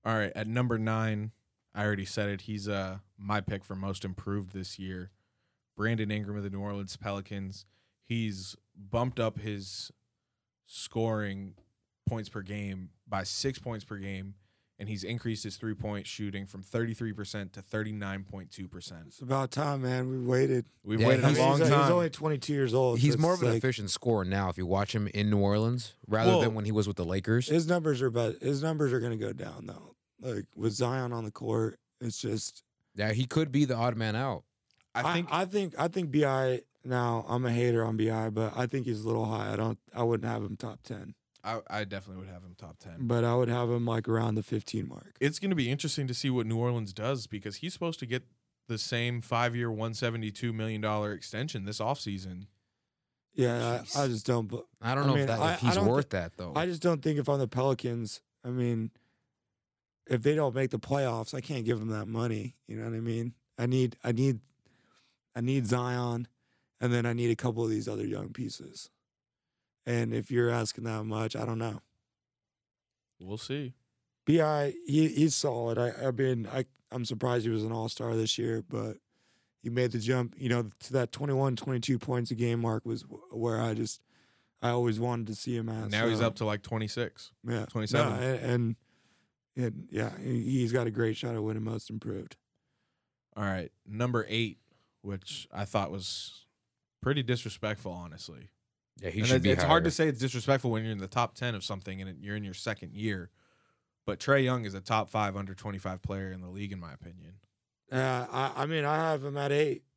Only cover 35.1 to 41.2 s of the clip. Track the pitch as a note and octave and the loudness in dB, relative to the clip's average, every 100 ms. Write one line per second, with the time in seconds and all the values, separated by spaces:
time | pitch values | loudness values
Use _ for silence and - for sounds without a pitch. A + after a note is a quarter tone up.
35.1 | E3+ F3 D#3+ F#3 G3+ F#3 - E3 F#3 D#3+ | 2 2 0 2 0 -2 0 0 0 2
36.1 | D3 C#3+ C3 C3 B2 - _ B2+ B2 A#2+ | 4 4 4 2 0 -4 _ 0 2 2
37.1 | A#2 - A#2+ B2 A#2 B2 A#2 A2+ A2 A2 | 0 0 0 2 4 4 4 2 2 2
38.1 | A2 A2 G#2+ A2 A#2 B2 C3+ B2 G#2+ A2 | 2 0 0 0 0 -2 0 -2 -2 0
39.1 | A2+ A2 A2 G#2 G#2 A2 A2 _ - A#2 | 0 0 -2 -2 0 -2 -2 _ 0 2
40.1 | A2+ A2+ A2+ G#2 G2+ A2+ G#2 - G2+ G2+ | 2 0 -4 -4 -6 -10 -12 -12 -12 -12
41.1 | - | -18